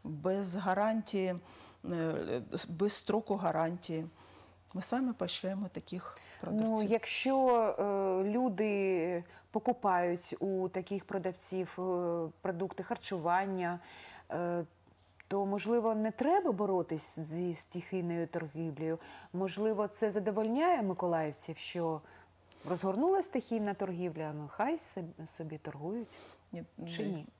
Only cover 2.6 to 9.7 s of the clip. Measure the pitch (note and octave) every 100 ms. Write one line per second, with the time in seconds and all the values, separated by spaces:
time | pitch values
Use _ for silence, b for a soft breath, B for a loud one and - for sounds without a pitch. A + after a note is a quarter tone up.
2.6 | - D#3+ G3+ - - G#3 A3 G3 F3 D#3+
3.6 | E3 F3 - D#3+ E3 - B B B B
4.6 | - F#3 - A#3+ C4 A3+ F3+ - F#3 F#3+
5.6 | G3 - - F3+ - - B B - G#3+
6.6 | A3 A3 G#3 A3+ - - B3+ C4+ C4 A#3+
7.6 | A3 - G3+ G3 G3 F#3 F#3+ G#3+ B3+ F#3
8.6 | G#3+ G3+ F#3+ F#3 E3 F3 F3 B B A3
9.6 | -